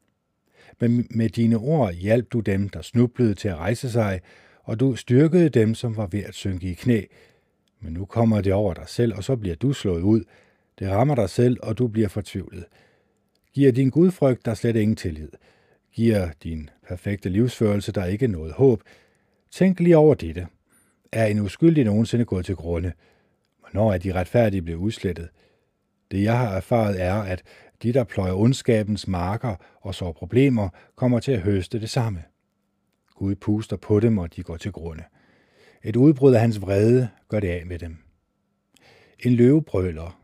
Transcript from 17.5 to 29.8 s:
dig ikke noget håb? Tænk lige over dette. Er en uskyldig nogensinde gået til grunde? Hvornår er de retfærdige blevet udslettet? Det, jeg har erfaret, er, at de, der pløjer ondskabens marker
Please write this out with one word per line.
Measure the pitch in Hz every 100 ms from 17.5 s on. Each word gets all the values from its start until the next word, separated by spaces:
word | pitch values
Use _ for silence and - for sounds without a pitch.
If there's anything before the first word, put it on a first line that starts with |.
| - 107 101 101
dig | 104 90
ikke | 107 123
noget | 90 80
håb? | 73 135 110 - _ _ _ _ _ _
Tænk | - 185 180
lige | 175 160
over | 151
dette. | 131 85 82 87 _ _ _ _ _ _
Er | 113 110
en | 104
uskyldig | 101 - 165 156
nogensinde | 113 101 113 120
gået | 117 95
til | 90 92
grunde? | 82 85 90 - _ _ _ _ _ _
Hvornår | - 196 110
er | 92
de | 95
retfærdige | 90 90 120 113 98
blevet | 85 82
udslettet? | 101 - 98 82 85 _ _ _ _ _ _ _ _
Det, | 95
jeg | 104 117
har | 120 95
erfaret, | - 120 107 95
er, | 90
at | 101 98 92 - - _ _
de, | 113
der | 127
pløjer | 113 - 92
ondskabens | 92 113 135 - 110 104 104 -
marker | 90 87 107 120 95 _ _